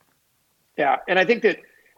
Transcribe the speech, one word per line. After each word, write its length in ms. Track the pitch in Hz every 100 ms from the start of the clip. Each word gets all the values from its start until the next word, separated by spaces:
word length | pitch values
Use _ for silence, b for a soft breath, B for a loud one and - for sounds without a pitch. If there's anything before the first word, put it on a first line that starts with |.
| _ _ _ _ _ _ _ -
Yeah. 220 | 139 127 -
And 120 | 185
I 80 | 185
think 160 | 233
that, 160 | 208 - b b b